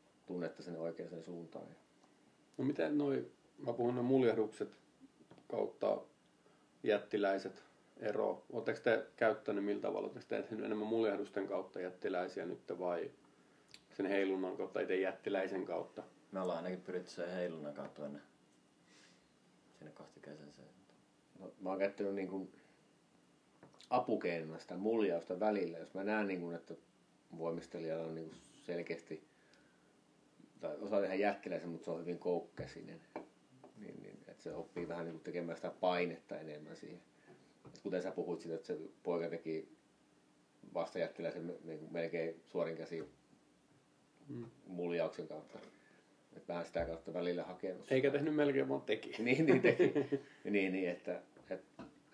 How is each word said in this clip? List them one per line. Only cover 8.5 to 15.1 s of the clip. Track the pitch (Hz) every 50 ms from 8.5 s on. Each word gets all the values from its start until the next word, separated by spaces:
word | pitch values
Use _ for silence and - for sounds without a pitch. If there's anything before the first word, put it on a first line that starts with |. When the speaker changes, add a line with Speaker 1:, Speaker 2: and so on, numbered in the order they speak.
Speaker 2:
Ootteko | - 117 - 113 107 - -
te | 123 110 113 - - -
käyttänyt | - 117 110 107 - - - 104 101 101
millä | 101 104 101
tavalla? | 101 101 98 98 101 101
Ootteko | - - - -
te | 110 107
tehnyt | 98 - 110 107 107
enemmän | 107 107 107 104 107
muljahdusten | 113 113 113 104 101 95 101 - - 101 95
kautta | 95 95 92 95 - - 95
jättiläisiä | 90 92 92 - - 98 95 90 90 90 - 95 87
nyt | 87 90 - - - 90 90
vai | 92 90 87 87 87 87 - - - - - - - - - - - - - - - -
sen | - - 98
heilunnan | 95 101 98 98 95 95 95 92 92 95
kautta, | 98 95 92 - 95
itse | 92 95 92
jättiläisen | 95 95 95